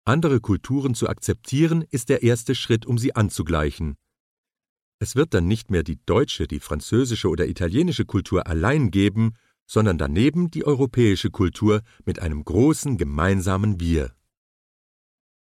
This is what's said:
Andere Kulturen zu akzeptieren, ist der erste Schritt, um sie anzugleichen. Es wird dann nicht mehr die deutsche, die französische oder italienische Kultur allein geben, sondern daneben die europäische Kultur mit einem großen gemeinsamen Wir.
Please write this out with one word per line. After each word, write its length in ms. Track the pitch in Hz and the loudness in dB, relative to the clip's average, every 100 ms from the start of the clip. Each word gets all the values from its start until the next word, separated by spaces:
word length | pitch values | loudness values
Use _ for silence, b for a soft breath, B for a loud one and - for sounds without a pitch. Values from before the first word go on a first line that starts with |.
Andere 360 | - 139 165 131 | 0 0 2 2
Kulturen 560 | 113 95 - 135 135 117 | 2 -2 -2 -2 -2 -2
zu 120 | 117 | -4
akzeptieren, 760 | 104 - - - 131 160 165 160 | -4 -4 -6 -4 0 2 0 -2
ist 200 | 131 - | -6 -2
der 160 | 135 | 0
erste 320 | 120 120 - 127 | 2 2 0 -4
Schritt, 280 | - 113 | 0 -2
um 140 | - 120 | 0 -2
sie 160 | 127 | -2
anzugleichen. 840 | - 101 - 80 80 76 - 78 71 _ _ _ _ _ _ _ _ _ _ | 0 -2 2 2 4 0 -2 -6 -8 _ _ _ _ _ _ _ _ _ _
Es 160 | 110 | -4
wird 200 | 123 165 | 0 2
dann 120 | 101 85 | 2 2
nicht 240 | 110 - | -2 -2
mehr 140 | 90 | -2
die 200 | 78 78 | -2 -6
deutsche, 440 | - 90 113 - 78 | 0 0 0 -2 -6
die 100 | 71 | -6
französische 680 | - 76 - 110 131 110 95 | -8 -8 -2 0 0 0 0
oder 180 | 82 87 | 0 -2
italienische 600 | - 87 107 175 131 110 | -2 -2 0 0 -2 -2
Kultur 420 | 101 90 90 - | -2 0 -2 -2
allein 420 | 80 92 151 123 | -2 0 2 0
geben, 440 | 98 101 101 113 113 b b _ | 2 2 2 0 -2 b b _
sondern 320 | 107 110 85 | 0 2 2
daneben 520 | 71 78 135 151 175 | 0 2 2 2 -2
die 160 | 160 - | -2 -2
europäische 640 | 135 135 - 117 95 - | 0 0 2 4 2 -2
Kultur 520 | - 92 - 104 104 110 b | 0 -2 2 2 2 -2 b
mit 140 | - 82 | -8 -6
einem 260 | 87 76 | -4 -6
großen 540 | 73 82 139 156 147 120 | -2 2 4 2 -2 -2
gemeinsamen 800 | 76 71 90 98 92 95 104 92 | -2 0 0 0 0 0 0 0
Wir. 380 | 85 80 64 - _ _ _ _ _ _ _ _ _ _ _ _ | 0 0 -2 -8 _ _ _ _ _ _ _ _ _ _ _ _